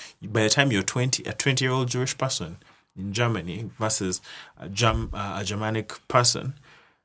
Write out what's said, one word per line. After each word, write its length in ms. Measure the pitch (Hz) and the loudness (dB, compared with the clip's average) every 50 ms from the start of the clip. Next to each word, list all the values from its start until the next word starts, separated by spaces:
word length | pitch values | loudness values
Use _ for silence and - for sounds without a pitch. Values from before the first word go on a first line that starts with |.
| - - - _ - | -18 -18 -16 _ -8
by 200 | 104 107 113 107 | -2 2 2 4
the 40 | 107 | 4
time 240 | - - 139 139 120 | 4 4 4 4 4
you're 100 | 98 - | 2 2
twenty, 400 | - - 123 123 131 127 - - | 0 0 0 0 0 0 -2 -4
a 80 | - - | -4 -4
twenty-year-old 560 | - - 139 131 127 135 131 127 131 127 127 | -2 0 0 2 2 2 2 2 0 0 0
Jewish 280 | 120 123 127 135 - | 0 -2 -2 -2 -2
person 400 | - 139 131 - - 90 78 87 - - - - _ _ _ _ | -2 -2 -2 -2 -2 -4 -6 -10 -14 -18 -20 -20 _ _ _ _
in 160 | 90 95 101 98 | -8 -8 -4 0
Germany 580 | 107 120 117 113 101 82 87 82 101 113 90 - - | 0 2 2 2 0 -2 -4 -6 -6 -8 -8 -6 -2
versus 420 | 113 110 - - 104 92 90 - - - - - - - - - | 0 0 0 0 0 0 -2 -2 -4 -10 -18 -18 -18 -20 -18 -16
a 100 | - 82 | -14 -8
Germ-, 420 | 98 98 117 113 110 113 110 - - | 0 2 4 4 4 2 0 -4 -6
uh, 240 | 101 101 101 85 98 | -6 -6 -6 -6 -6
a 40 | 104 | -4
Germanic 480 | 92 107 101 110 110 110 110 107 - - - - - | -4 -4 -2 -2 0 -2 -2 -4 -6 -10 -14 -4 2
person, 460 | - 127 120 120 - - - 131 139 - - - - - _ _ _ _ _ | 4 6 6 6 4 2 -2 -6 -8 -10 -14 -20 -20 -20 _ _ _ _ _